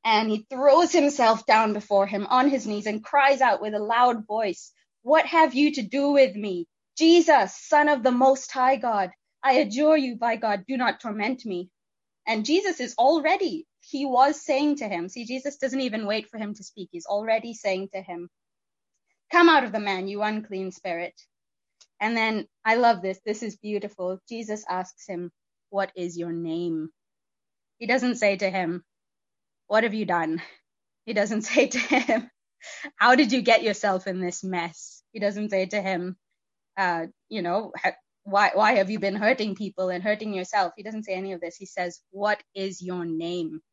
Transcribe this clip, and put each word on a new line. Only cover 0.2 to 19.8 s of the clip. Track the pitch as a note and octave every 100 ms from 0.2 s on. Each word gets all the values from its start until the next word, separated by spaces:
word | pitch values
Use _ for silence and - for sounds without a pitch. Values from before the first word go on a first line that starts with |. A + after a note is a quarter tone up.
| A3
he | G#3+ -
throws | C4 C#4+ D4 E4+
himself | F4+ C#4+ C#4+ A#3 A3
down | - A3 A3
before | G#3 - G3+ G3
him | G3+ G3+
on | B3+ C#4
his | C4+ G#3
knees | G#3 G#3
and | G#3+
cries | - C#4+ C#4 C#4
out | B3+ G3+
with | G#3+
a | G#3+
loud | G#3+ A#3 B3 A#3+ G#3+
voice, | G#3+ G#3+ - - _ _ _
"What | A#3 D#4 D4+
have | E4 D#4+
you | A#3+ D4
to | C#4+
do | G3+ C4+ C#4
with | C#4+ B3+ G3+
me, | G#3 F3+ E3+ _ _ -
Jesus, | D#4+ E4+ E4 C#4+ G3 -
Son | - D4+ D4
of | C#4+
the | A#3+
Most | B3 C4+ C4+ -
High | C4+ B3+ C4+
God? | B3 G#3+ F#3 _ _ _
I | C4
adjure | C4 A3 A3+ D4+ D#4
you | C4 A#3+
by | A#3 A3+
God, | A3+ G3+ F#3+
do | C4
not | A#3+ A3+
torment | A3+ G#3 G#3 B3+
me." | A3+ F3+ F#3 _ _ _ _ _ -
And | A3 A3
Jesus | E4 G4+ F4
is | B3 -
already, | B3+ D#4+ D4 G4 F4+ D#4 - _
he | _ C#4 C#4
was | B3 C#4 D4
saying | - C4+ D4 C#4+
to | A3
him, | F3 F3
see, | A#3+ A3+
Jesus | C4 C4+ C#4
doesn't | C4 C4
even | B3+ G#3+ G#3
wait | A3 G#3+
for | A3
him | G#3
to | G#3
speak. | F#3+ - F3+
He's | F3
already | E3 G3+ A3 A3 A#3
saying | A3 G#3 F#3+ F#3+
to | F#3+
him, | F#3+ E3+ F3 _ _ _ _ _ _ _ _ _ _
"Come | F4 E4+
out | D#4
of | B3
the | G#3+